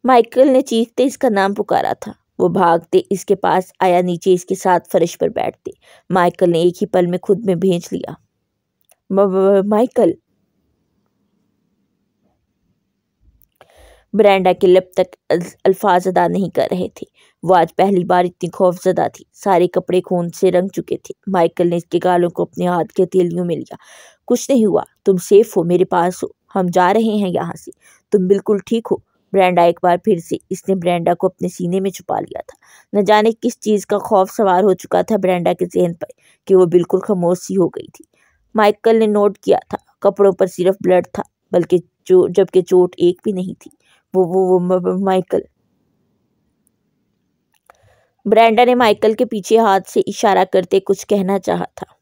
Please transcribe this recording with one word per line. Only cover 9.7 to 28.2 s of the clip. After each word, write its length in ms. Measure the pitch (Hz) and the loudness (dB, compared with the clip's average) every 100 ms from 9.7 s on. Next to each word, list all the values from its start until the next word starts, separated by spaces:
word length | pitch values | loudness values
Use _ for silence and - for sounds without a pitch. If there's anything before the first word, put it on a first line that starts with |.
| 208 254 - 185 - _ _ _ _ _ _ _ _ _ _ _ _ _ _ _ _ _ _ _ _ _ _ _ _ _ _ _ _ _ _ _ _ _ _ _ _ - _ _ 202 | 0 0 0 0 0 _ _ _ _ _ _ _ _ _ _ _ _ _ _ _ _ _ _ _ _ _ _ _ _ _ _ _ _ _ _ _ _ _ _ _ _ -20 _ _ 2
ब्रेंडा 380 | 202 190 185 | 4 4 2
के 140 | 180 185 | 2 4
लब 240 | 185 180 - | 2 2 -4
तक 100 | 180 - _ | -4 -6 _
अल-, 240 | 170 170 - - | -4 -4 -4 -2
अल्फाज 420 | 190 208 180 180 | 0 0 0 0
अदा 200 | 180 170 | -2 0
नहीं 220 | 180 175 | -2 -4
कर 200 | - - | -4 -4
रहे 220 | 180 185 - | -4 -6 -10
थे। 40 | - _ _ _ 165 | -20 _ _ _ 0
वो 80 | |
आज 180 | 185 170 | 2 2
पहली 320 | - 196 190 | 0 0 0
बार 220 | 170 180 180 | 0 0 0
इतनी 240 | _ 170 | _ -10
खौफजदा 600 | - 185 180 190 170 131 | 0 0 2 -2 0 -4
थी। 160 | - _ | -6 _
सारे 340 | _ 202 180 180 | _ 0 2 2
कपड़े 340 | 185 - 180 | -2 -2 -4
खून 280 | - 180 170 | -2 -4 -4
से 200 | - 185 | -2 0
रंग 200 | 180 190 | 0 -2
चुके 300 | - - - - | -8 -8 -10 -10
थे। 40 | - - | -16 -4
माइकल 380 | 185 170 - 175 | 0 0 0 -2
ने 100 | 170 | -2
इसके 220 | - 180 | -4 -2
गालों 300 | 180 175 175 | 0 0 0
को 160 | - 170 | -4 -8
अपने 200 | - 180 | -4 -4
हाथ 200 | 175 156 | -4 -4
की 180 | - | -4
हथेलियों 420 | 180 185 175 170 175 | -2 0 0 -2 -4
में 100 | 151 | -6
लिया। 220 | - - _ - - _ - | -8 -20 _ -20 -20 _ -6
"कुछ 240 | 240 - | -4 0
नहीं 140 | 269 214 | 2 2
हुआ, 200 | 165 - _ - | 0 -4 _ -2
तुम 120 | 185 | -2
सेफ 400 | - 202 226 196 | 4 4 4 -2
हो, 60 | |
मेरे 220 | 170 175 185 | 0 0 0
पास 380 | 180 175 180 | 0 -2 -4
हो। 120 | - _ _ | -12 _ _
हम 160 | 196 180 | -4 0
जा 220 | 185 180 | 2 2
रहे 260 | 214 226 208 | 2 0 -2
हैं 120 | 196 | -2
यहाँ 260 | 175 170 175 | -4 -8 -12
से। 160 | - - _ _ _ | -18 -20 _ _ _
तुम 160 | 196 | 0